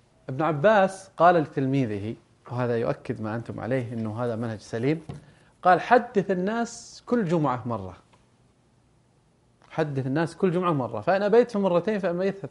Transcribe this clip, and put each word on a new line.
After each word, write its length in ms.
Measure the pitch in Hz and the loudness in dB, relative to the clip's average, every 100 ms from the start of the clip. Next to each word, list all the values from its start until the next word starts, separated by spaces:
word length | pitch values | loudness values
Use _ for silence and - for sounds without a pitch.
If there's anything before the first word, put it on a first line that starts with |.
| _ _ - | _ _ -10
ابن 140 | 131 | -2
عباس 680 | 156 147 196 214 190 - - - | 0 2 4 6 4 0 -8 4
قال 180 | 170 | 6
لتلميذه، 800 | 175 143 147 131 139 120 101 107 117 _ _ - | 6 2 -2 0 0 0 -2 -6 -8 _ _ -10
وهذا 280 | 123 120 117 | -4 -2 0
يؤكد 420 | 131 143 - 113 | -2 -4 -6 -6
ما 140 | 107 | -6
أنتم 260 | 117 113 107 | -6 -8 -8
عليه، 320 | 107 131 113 | -4 -4 -4
إنه 320 | 117 110 107 | -6 -6 -4
هذا 120 | 123 113 | -4 -4
منهج 220 | 117 107 | -6 -8
سليم، 420 | - 113 131 160 - - - - _ _ | -8 -4 -2 -2 -4 -16 -18 -20 _ _
قال: 180 | 180 175 | 4 4
"حدث 500 | - 247 214 202 196 | 6 2 2 -2 0
الناس 720 | 180 190 233 226 - - - - | -2 -2 -4 -6 -10 -18 -14 -4
كل 180 | 240 | -2
جمعة 380 | 170 170 143 123 120 | 2 2 0 -2 -4
مرة، 300 | 110 92 - _ _ _ _ _ _ _ _ _ _ _ _ _ _ _ _ - | -6 -8 -14 _ _ _ _ _ _ _ _ _ _ _ _ _ _ _ _ -10
حدث 360 | - 156 135 131 | -4 -4 -2 -2
الناس 300 | 143 156 - | -2 -2 -2
كل 140 | 190 | 0
جمعة 220 | 170 175 | 0 0
مرة، 280 | 147 117 110 | 0 -2 -4
فإن 220 | 110 190 | 0 0
أبيتهم 400 | 202 226 240 202 | 4 4 4 2
مرتين 360 | 190 175 190 214 | 2 0 0 -2
فإن 180 | 180 175 | -2 -2
أبيتها 320 | 190 196 147 | -4 -4 -8